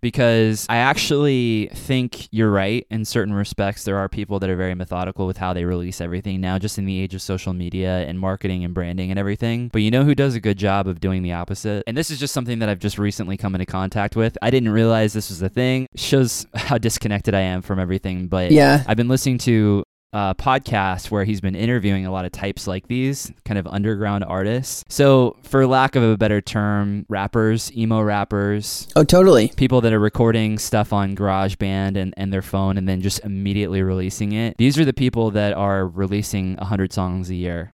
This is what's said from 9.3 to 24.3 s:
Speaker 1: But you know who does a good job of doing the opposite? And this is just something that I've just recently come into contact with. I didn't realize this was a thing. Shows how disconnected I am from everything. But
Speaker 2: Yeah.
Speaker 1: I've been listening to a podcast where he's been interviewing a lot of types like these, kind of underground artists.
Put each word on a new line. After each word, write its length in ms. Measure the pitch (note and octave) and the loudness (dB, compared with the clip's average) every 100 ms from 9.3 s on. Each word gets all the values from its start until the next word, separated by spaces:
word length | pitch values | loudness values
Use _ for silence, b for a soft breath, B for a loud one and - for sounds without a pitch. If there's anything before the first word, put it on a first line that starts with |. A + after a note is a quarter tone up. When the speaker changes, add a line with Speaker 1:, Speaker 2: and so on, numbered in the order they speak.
| G#2 A#2 A#2 A#2+ | -2 -4 -4 -2
Speaker 1:
But 100 | A2+ | 0
you 100 | G#2+ | 2
know 120 | B2 | 4
who 100 | C#3+ | 4
does 220 | C3+ C#3 A#2 | 4 2 0
a 60 | |
good 160 | G#2 F#2+ | 0 0
job 320 | G2+ G2 F#2+ | 2 2 0
of 100 | F2 | -2
doing 240 | F#2+ F#2 | -2 -2
the 80 | F2+ | -2
opposite? 520 | E2+ F2 G2 A2 G#2 G#2+ | -6 -6 -6 -4 -6 -4
And 80 | B2 | -4
this 160 | E3 | -4
is 80 | D3 | -4
just 140 | C#3 | -4
something 260 | - A#2+ A#2 | -4 -4 -2
that 80 | A2 | -2
I've 120 | F#2+ | -2
just 200 | G#2 G2 | -4 -2
recently 380 | G#2 - F#2 F#2+ | -2 -2 -6 -4
come 180 | G2+ F#2 | -4 -4
into 100 | F#2 | -4
contact 520 | F#2+ F#2+ G#2+ G2+ A2+ | -4 -4 -2 -2 0
with. 200 | A2+ - | 0 0
I 80 | A#2 | 2
didn't 220 | C3 A#2 | 2 4
realize 400 | G#2+ A2+ A2+ A2 | 4 4 4 2
this 160 | G#2+ - | 0 -8
was 120 | E2+ | -4
a 60 | F#2 | -4
thing. 400 | B2 B2+ C3 B2+ - | 0 0 0 -4 -8
Shows 520 | - C3+ B2 - - | 2 4 4 0 -8
how 240 | - - B2 | -8 -2 0
disconnected 560 | A2+ - G#2+ G2+ - | 0 -2 -2 -2 0
I 60 | G2+ | 0
am 220 | F#2 F#2 | 0 -2
from 180 | - F#2+ | -4 -2
everything. 480 | F2+ F#2+ F#2+ F2+ F2+ | 0 -2 -4 -6 -2
But 240 | F#2 F2+ | -2 4
Speaker 2:
Yeah. 320 | D3+ C#3 C#3+ C3 | 6 8 4 2
Speaker 1:
I've 120 | A2 | 0
been 100 | A#2+ | 2
listening 300 | C3 C#3 B2 | 0 0 -2
to 480 | B2+ A2+ G#2 G2+ - _ _ G#2+ | 2 4 4 2 -2 _ _ -4
a 200 | G2 F#2 | -4 -2
podcast 720 | - C3 - A2 F#2+ F#2 - | 0 0 0 0 0 -2 -4
where 140 | G#2 | -2
he's 180 | G2 G#2 | -2 -2
been 140 | F#2+ F#2 | -2 -2
interviewing 500 | A2+ B2 G2+ G2 F#2 | 0 0 0 0 -2
a 60 | |
lot 120 | F#2 | -6
of 80 | F2+ | -6
types 360 | - G2 G2 - | -6 -8 -6 -6
like 200 | F#2 - | -8 -6
these, 440 | B2 C3 C#3 - - - | -4 -2 -4 -10 -14 -6
kind 120 | G2+ | -4
of 80 | F2 | -4
underground 580 | G2+ G2+ G#2 G#2 G2+ | -2 -2 0 -2 -2
artists. 600 | G2 | -4